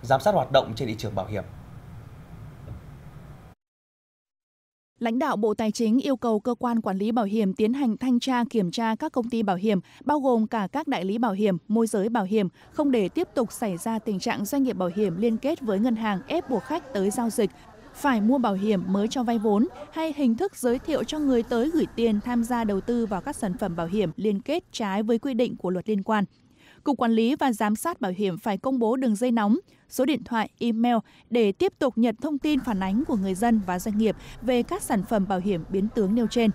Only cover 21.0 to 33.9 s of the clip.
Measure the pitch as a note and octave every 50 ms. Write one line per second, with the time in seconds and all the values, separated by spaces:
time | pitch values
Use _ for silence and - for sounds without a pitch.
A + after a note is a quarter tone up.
21 | - - - D#4 D4+ C#4 C4 A#3+ B3 - B3 A#3 A#3 D#4 E4 D#4+ A3+ - - -
22 | A#3 A#3 G#3+ G#3 - A#3+ B3 A#3+ A3+ A3+ B3 A#3 A3+ G#3+ G3+ F#3+ F#3 - A#3+ A#3+
23 | A#3 G#3 G#3 F3+ - C4+ D4 - - G3 F3+ E3 - F#3+ E3+ E3+ E3+ E3+ F3+ A3
24 | G3+ E3 D#3 - F#3 A3 G#3 G3 - - C#4+ F4 - _ - - A#3+ G3+ F#3+ G3+
25 | A3 G#3+ B3 A#3 - C#4+ C4 A3 B3 - - - - F#3 F#3 F3+ E3 - G#3+ G3
26 | F#3+ - A3 G#3+ G3 - _ _ _ _ _ _ - - - - _ - C#4 -
27 | B3+ A#3 A3+ A3+ A3+ A#3 C#4+ D#4 D#4+ C4+ A#3 - A3 G#3 G#3 A3 - E4 E4+ -
28 | - F#3+ F#3 F3 G#3 F#3+ F3 - - A#3 G3+ F#3+ - C4 C4+ C4 A#3 G#3+ A#3+ C4+
29 | C4 B3 G#3+ G3+ B3 B3+ A#3+ A#3 G#3 G#3 G#3+ E4+ - _ _ _ _ _ - -
30 | B3+ C#4 D4+ B3 B3 - B3 A3+ G#3 - _ _ - A#3+ A3+ A3 A#3 A#3+ A#3+ A3+
31 | - _ _ - _ _ - B3 A3+ G3+ G3 _ F4 G4 - _ D#4+ C4 - -
32 | A3+ B3 A3 - - D4+ D#4 C4+ - D#4 D4+ C4+ - - A3+ F#3 F#3+ F#3+ F#3+ A3
33 | D4+ - D4+ G#3+ F#3+ G3 F#3+ F3+ A3 A#3+ A#3 A3 G3 F3+ F3+ F3+ - A3+